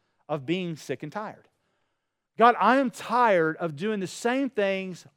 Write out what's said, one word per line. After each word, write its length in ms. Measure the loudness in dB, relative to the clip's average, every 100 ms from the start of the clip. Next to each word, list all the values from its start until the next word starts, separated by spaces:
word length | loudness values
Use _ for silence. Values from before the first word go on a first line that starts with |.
| _ _ -8
of 160 | -8 -4
being 320 | -4 -4 -10
sick 260 | -10 -10
and 80 | -10
tired. 360 | -12 -12 -16 _ _ _ _ _ _ _ _ _ 4
God, 180 | 4 6
I 180 | 4 4
am 120 | 0
tired 680 | -4 -2 2 4 4 2 -2
of 180 | -6 -4
doing 240 | -4 -4
the 80 | -6
same 420 | -4 -2 -2 -2
things 560 | -2 -2 -2 -6 -12 -20